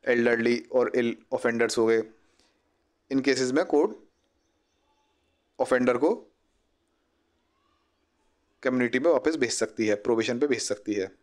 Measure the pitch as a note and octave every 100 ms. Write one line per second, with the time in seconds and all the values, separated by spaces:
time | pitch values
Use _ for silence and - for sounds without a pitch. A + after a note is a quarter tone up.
0 | - A#2+ A#2+ A#2 A#2 A#2+ - B2+ A#2+ B2
1 | A#2 - _ B2 B2 A#2 A#2 - A2+ A2+
2 | A2 _ _ _ _ _ _ _ _ _
3 | _ C3+ C3 B2+ B2+ C3+ F#3 D3 G3 -
4 | _ _ _ _ _ _ _ _ _ _
5 | _ _ _ _ _ _ B2+ B2+ B2 B2
6 | D3 A#3 - _ _ _ _ _ _ _
7 | _ _ _ _ _ C6+ C6+ _ _ _
8 | _ _ _ _ _ _ C3+ B2+ B2 C3
9 | D#3 D3 D#3 D#3+ A#2 - A2 - G#2+ G#2
10 | - A#2 A2+ A#2+ C#3+ A#2 - G2+ - G2+
11 | F#2+ _